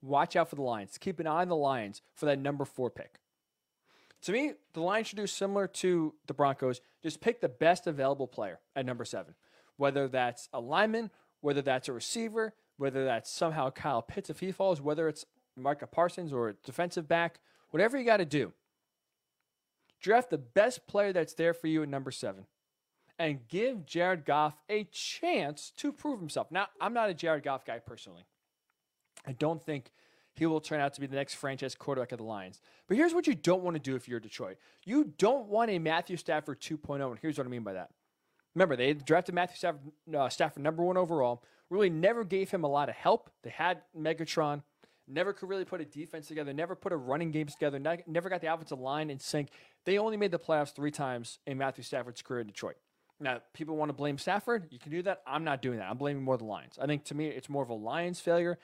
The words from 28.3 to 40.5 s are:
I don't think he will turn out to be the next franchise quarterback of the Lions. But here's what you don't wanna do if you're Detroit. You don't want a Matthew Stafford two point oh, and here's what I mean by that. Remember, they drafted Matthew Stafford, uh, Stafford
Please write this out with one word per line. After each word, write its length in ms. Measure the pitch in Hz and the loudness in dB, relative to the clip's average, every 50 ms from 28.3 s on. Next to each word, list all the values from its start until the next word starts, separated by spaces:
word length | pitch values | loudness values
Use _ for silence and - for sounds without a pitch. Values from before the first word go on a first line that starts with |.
| _ _ _ _ _ _ _ _ _ _ _ _ _ _ _ _ _ - - | _ _ _ _ _ _ _ _ _ _ _ _ _ _ _ _ _ -16 -12
I 60 | - 127 | -10 -6
don't 300 | 117 151 156 165 151 - | -2 0 0 0 -2 -4
think 280 | - 151 139 - - _ _ _ _ _ _ _ _ - | -6 -6 -6 -8 -12 _ _ _ _ _ _ _ _ -4
he 120 | - 160 | 0 0
will 140 | 165 160 156 | 2 2 0
turn 200 | 151 - 160 151 | -2 -2 -2 0
out 140 | 143 139 - | 0 0 -2
to 60 | - | -4
be 80 | 139 131 | -8 -4
the 80 | 135 | -2
next 180 | 139 139 - - | -4 -4 -4 -6
franchise 400 | - - 139 135 123 139 131 - | -6 -6 -6 -6 -4 -6 -8 -8
quarterback 380 | - - 143 139 131 120 117 127 | -8 -6 -4 -2 -2 -2 -4 -6
of 60 | 110 | -8
the 60 | 110 | -8
Lions. 360 | 110 110 101 95 95 - - _ _ _ _ _ | -8 -8 -8 -10 -12 -16 -20 _ _ _ _ _
But 100 | - 185 | 0 4
here's 160 | 240 320 349 330 | 4 6 4 4
what 140 | 359 320 | 2 2
you 80 | 320 240 | 2 0
don't 300 | 151 - 170 185 185 180 | 2 4 4 4 4 4
wanna 160 | 175 165 151 | 0 -2 -2
do 160 | - 135 131 | -2 -2 -4
if 100 | 123 - | -4 -4
you're 140 | - 123 117 | -4 -8 -8
Detroit. 360 | 107 104 - - 120 92 95 - _ _ _ _ - | -8 -8 -10 -10 -8 -8 -10 -12 _ _ _ _ -8
You 280 | 180 233 294 302 190 - - | 0 2 2 2 2 2 4
don't 300 | 185 214 262 285 220 202 | 4 4 4 4 0 0
want 200 | 202 220 233 226 | 2 2 4 4
a 120 | 196 170 | 2 0
Matthew 360 | 160 156 160 170 180 - 180 | 2 2 2 2 0 -2 -6
Stafford 440 | 156 - - 160 151 151 156 135 - | -6 -2 0 0 0 0 -4 -8 -8
two 180 | - - 160 151 | -6 -8 -8 -8
point 240 | - - 143 139 139 | -6 -6 -4 -4 -4
oh, 80 | 131 | -4
and 80 | 117 110 | -6 -4
here's 200 | - 160 143 143 | -4 -4 -2 -2
what 80 | 131 123 | -4 -4
I 20 | |
mean 140 | 123 120 113 | -4 -6 -6
by 80 | 101 95 | -6 -6
that. 180 | 92 85 - _ _ _ _ _ _ _ _ _ _ _ _ - | -6 -8 -10 _ _ _ _ _ _ _ _ _ _ _ _ 2
Remember, 220 | 165 190 180 139 | 4 4 4 4
they 180 | 120 123 139 156 | 2 2 2 2
drafted 400 | 147 131 - 160 180 175 - 180 | 2 2 4 4 4 4 2 0
Matthew 220 | 175 180 180 - | 0 0 -2 -2
Stafford, 240 | - - 175 156 143 139 151 - _ _ 165 156 | -4 -2 -2 -2 -4 -8 -18 -20 _ _ -4 0
uh, 120 | 143 135 120 | 0 0 0
Stafford 340 | - - 170 147 | 2 0 0 0